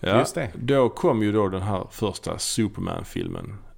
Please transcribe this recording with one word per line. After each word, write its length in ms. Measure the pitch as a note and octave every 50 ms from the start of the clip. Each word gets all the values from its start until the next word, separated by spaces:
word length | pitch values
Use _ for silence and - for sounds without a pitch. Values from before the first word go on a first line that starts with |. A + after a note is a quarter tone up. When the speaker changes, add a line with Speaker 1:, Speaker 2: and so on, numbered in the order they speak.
Speaker 1:
Ja, 180 | - F2+ G2 B2
Speaker 2:
Just 160 | D3+ - -
det. 160 | - - - -
Speaker 1:
då 340 | - A#2+ - C#3 C#3 B2+ A2+
kom 340 | - - - F3 B2+ A2
ju 100 | G#2 G#2
då 160 | G#2 G#2+ G2+ F#2+
den 140 | F#2 F#2
här 240 | F2+ G#2+ G2+ F#2 F#2 -
första 480 | - - A2+ G2+ F2 - - E2 E2 E2
Superman-filmen. 1160 | - - - - A2 G2+ - - F#2 E2+ - - - - - - - - - - - - G#2 G#2 - - -